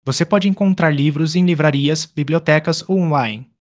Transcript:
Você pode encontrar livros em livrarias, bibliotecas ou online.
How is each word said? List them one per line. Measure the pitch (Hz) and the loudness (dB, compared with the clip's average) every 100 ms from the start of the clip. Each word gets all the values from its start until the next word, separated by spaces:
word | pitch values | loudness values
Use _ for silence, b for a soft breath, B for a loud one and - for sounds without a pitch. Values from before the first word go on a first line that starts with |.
Você | - 135 165 | -4 -2 0
pode | 208 196 | 0 0
encontrar | 190 196 185 165 | 0 0 2 0
livros | 143 147 147 160 170 | 2 0 0 -2 0
em | 180 | 2
livrarias, | 156 151 139 143 156 - | 2 2 2 0 -2 -4
bibliotecas | - 143 165 160 151 156 160 - | -6 -2 -2 0 0 0 -4 -2
ou | 190 | -2
online. | 165 147 113 107 131 _ _ | 0 -2 -2 -6 -12 _ _